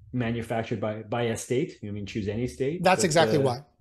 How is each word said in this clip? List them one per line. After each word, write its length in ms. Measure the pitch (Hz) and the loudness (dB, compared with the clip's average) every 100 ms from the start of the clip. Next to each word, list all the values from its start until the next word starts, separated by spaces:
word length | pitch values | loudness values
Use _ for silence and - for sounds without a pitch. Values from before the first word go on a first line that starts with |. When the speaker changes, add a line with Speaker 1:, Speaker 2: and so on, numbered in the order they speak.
| - | -8
Speaker 1:
manufactured 640 | 127 113 120 - 113 110 110 | -2 -2 -2 -2 -2 -2 -2
by, 220 | 110 110 | -4 -4
by 220 | 107 120 | -4 -2
a 140 | 120 113 | 0 -2
state? 420 | - 127 160 - | -2 -2 -2 -6
You 100 | 104 | -10
mean 140 | 104 98 | -8 -6
choose 220 | 117 101 | -4 -4
any 200 | 107 123 | -2 -4
state? 360 | - 131 175 | -2 -4 2
Speaker 2:
That's 180 | 185 185 | 4 4
Speaker 1:
But, 40 | 190 | 4
Speaker 2:
exactly 320 | 160 156 156 | 4 4 4
Speaker 1:
uh, 40 | |
Speaker 2:
why. 200 | 135 127 - _ | 2 0 -8 _